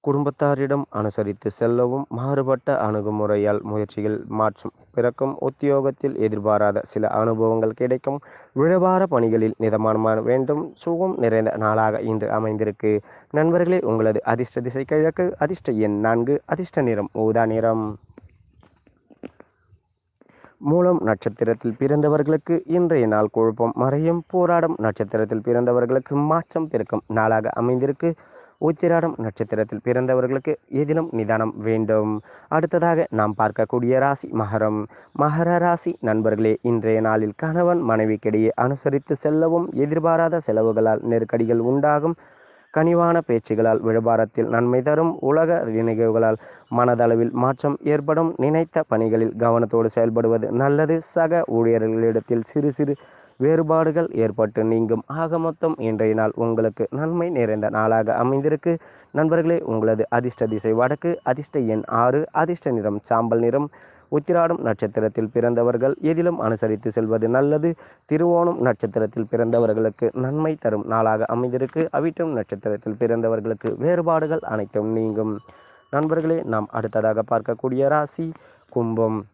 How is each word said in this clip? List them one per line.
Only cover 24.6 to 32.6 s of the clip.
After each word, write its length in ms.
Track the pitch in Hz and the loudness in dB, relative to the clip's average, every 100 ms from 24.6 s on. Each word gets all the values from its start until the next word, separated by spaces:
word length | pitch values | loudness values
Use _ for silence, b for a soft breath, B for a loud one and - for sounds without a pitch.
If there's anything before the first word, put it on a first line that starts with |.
| 165 160 | 2 0
நட்சத்திரத்தில் 640 | 110 104 101 110 107 110 | -2 -2 -4 -2 -2 -2
பிறந்தவர்களுக்கு 720 | 110 120 123 123 120 131 - 143 147 | 0 2 2 2 2 0 0 -2 0
மாற்றம் 420 | 165 - 170 156 | 0 -2 -6 -4
பிறக்கும் 360 | 117 107 110 - | -4 -2 -6 -2
நாளாக 440 | 110 110 110 110 - | 0 2 2 0 -2
அமைந்திருக்கு. 540 | 120 127 135 135 170 160 B B B B | -2 0 -2 -2 -4 -4 B B B B
உத்திராடம் 540 | 160 160 175 165 165 151 | -2 0 2 2 0 -4
நட்சத்திரத்தில் 680 | 113 - 110 107 107 107 | -8 -6 -4 -2 -2 -4
பிறந்தவர்களுக்கு 680 | 123 123 127 127 127 135 120 113 _ | -2 0 2 0 0 -2 -4 -6 _
எதிலும் 400 | 135 147 160 165 | -4 0 -2 -2
நிதானம் 420 | 113 107 110 110 110 | -4 0 0 0 -4
வேண்டும். 540 | 107 110 107 110 107 107 B B B | -2 0 2 0 0 -4 B B B
அடுத்ததாக 580 | 156 | -2